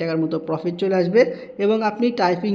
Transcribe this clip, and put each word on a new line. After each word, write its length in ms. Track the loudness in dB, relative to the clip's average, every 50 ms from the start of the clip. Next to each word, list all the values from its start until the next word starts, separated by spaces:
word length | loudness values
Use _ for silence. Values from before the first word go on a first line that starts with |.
টাকার 180 | -4 -2 -2 -2
মতো 140 | -2 -2 -4 -4 -4 -4
প্রফিট 260 | -6 -4 -4 -4 -4 -2
চলে 140 | 0 0 2 2
আসবে 180 | 2 4 4 4 4 4 0 -6 -12 -14 -6 -2 0
এবং 140 | 0 2 2 0 -2
আপনি 160 | 0 0 0 0 2 2
টাইপিং 320 | 2 2 2 0 0 -2 0